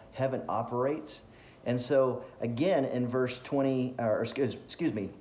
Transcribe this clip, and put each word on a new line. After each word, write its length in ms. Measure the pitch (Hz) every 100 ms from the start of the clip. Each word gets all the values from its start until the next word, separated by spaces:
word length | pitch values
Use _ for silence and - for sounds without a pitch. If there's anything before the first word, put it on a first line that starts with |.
| -
heaven 300 | - 131 120 -
operates. 720 | 104 117 120 131 156 - - - - - - -
And 120 | 123
so, 460 | - 139 131 117 - -
again, 440 | 117 117 175 165
in 240 | 131 123 120
verse 320 | 127 123 -
twenty, 560 | - 143 135 131 127 127
or 240 | 113 107
excuse, 320 | 113 - 131
excuse 400 | - - - 160
me 160 | 107 95 -